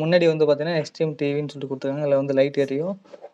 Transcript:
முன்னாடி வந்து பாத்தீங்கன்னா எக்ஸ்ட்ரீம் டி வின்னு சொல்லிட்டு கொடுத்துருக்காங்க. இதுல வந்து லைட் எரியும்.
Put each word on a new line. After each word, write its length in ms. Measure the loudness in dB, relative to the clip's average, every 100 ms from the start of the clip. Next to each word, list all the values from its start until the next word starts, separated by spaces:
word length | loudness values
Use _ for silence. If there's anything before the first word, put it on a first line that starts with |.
முன்னாடி 260 | 2 4 4
வந்து 160 | 4 2
பாத்தீங்கன்னா 260 | 2 0 -2
எக்ஸ்ட்ரீம் 360 | -4 -4 -4 -2
டி 100 | -2
வின்னு 180 | -2 -4
சொல்லிட்டு 180 | -8 -8
கொடுத்துருக்காங்க. 340 | -6 -4 -2 0
இதுல 160 | 0
வந்து 160 | 2 2
லைட் 220 | 2 2 0
எரியும். 300 | -2 -4 -8 _ -20 -20